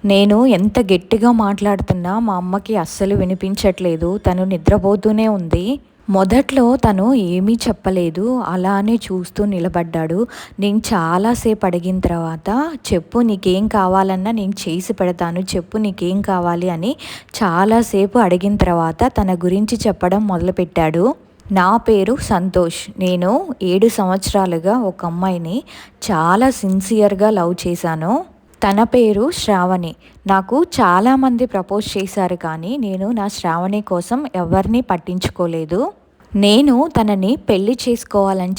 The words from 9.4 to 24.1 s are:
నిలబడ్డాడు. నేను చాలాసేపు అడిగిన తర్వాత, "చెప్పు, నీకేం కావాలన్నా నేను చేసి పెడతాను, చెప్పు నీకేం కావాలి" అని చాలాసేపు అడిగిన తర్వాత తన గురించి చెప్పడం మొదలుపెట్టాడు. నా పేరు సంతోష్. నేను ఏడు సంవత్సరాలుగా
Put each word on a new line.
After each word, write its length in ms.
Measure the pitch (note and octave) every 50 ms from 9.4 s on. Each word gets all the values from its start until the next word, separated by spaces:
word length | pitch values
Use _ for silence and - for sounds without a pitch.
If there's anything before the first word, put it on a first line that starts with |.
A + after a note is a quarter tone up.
| G#3
నిలబడ్డాడు. 840 | G#3 G3 F3+ E3+ F3+ E3 F3 E3+ E3 E3 E3 D#3+ D#3 E3 F#3 A#3+ - - - - - - -
నేను 180 | G3 G3+ G3+ A3
చాలాసేపు 880 | A3+ - A#3 F#3 E3 E3 E3+ F#3 G3+ A3+ A#3+ - - A#3 G#3+ G#3+ -
అడిగిన 340 | F#3 F3 F3 E3+ F#3 F#3 F#3
తర్వాత, 720 | - - F3 E3+ E3 D#3+ E3 D#3+ - - F3+ E3+ G3 E4 D#4+ C4 _ -
"చెప్పు, 260 | G3+ F3 E3+ - - A#3
నీకేం 500 | A#3+ A3+ G#3 F#3 - F#3+ F3+ F#3+ G#3+ A3
కావాలన్నా 600 | - G#3+ F#3+ F#3 F#3 F#3+ F#3+ F#3+ F#3+ F#3 F#3 G#3+
నేను 220 | A#3 A3 G3 F#3+ G3+ - - -
చేసి 240 | D#3+ F3+ F#3 -
పెడతాను, 480 | A3 - F#3+ F3+ F3 E3+ F3+ E3+ E3+ F3+
చెప్పు 380 | F#3 F#3 - F#3+ E3+ - - A3
నీకేం 440 | G#3+ G#3 F#3+ - F3 F3 F#3 G3+
కావాలి" 480 | G3 - F#3+ F3+ F3 F3 E3+ E3+ F3 F#3
అని 260 | E3+ D#3+ E3+ A3+ D4+ - - - - - - - - -
చాలాసేపు 760 | A3+ F#3 E3 E3+ G3 G#3 A3 A#3 A#3 - - G3 G3 G3 - B3
అడిగిన 380 | A3+ F3+ F3+ F3+ F3+ G3+ G#3
తర్వాత 480 | G3+ - F3+ F3 E3+ E3 E3 D#3+ - A#3+
తన 300 | C4 - - G#3 F#3+ F#3
గురించి 440 | E3+ E3+ F3+ F3+ G3 G#3+ G#3+ B3 G#3+ -
చెప్పడం 400 | A3 F#3 - - F3+ F#3+ G3+ G#3+
మొదలుపెట్టాడు. 880 | G#3 F#3 E3+ E3+ F3+ F#3 - F3+ F3 - E3+ E3 D#3 D#3+ E3+ F#3 B3 D#4+ - - _ _ _ - -
నా 240 | G3 F#3 F3+ F#3 G#3+
పేరు 400 | A#3 - - A3 G3+ F#3+ - - -
సంతోష్. 800 | - - A3 F3+ F3+ F#3+ F3+ F#3 F3+ E3+ E3+ - - - - -
నేను 460 | F#3 F3+ F3+ F3 F3 F#3 A3 D4 G4 F4+ C4 -
ఏడు 260 | G3 F#3 F3 G3 G#3 A#3
సంవత్సరాలుగా 880 | G#3+ - G3 F#3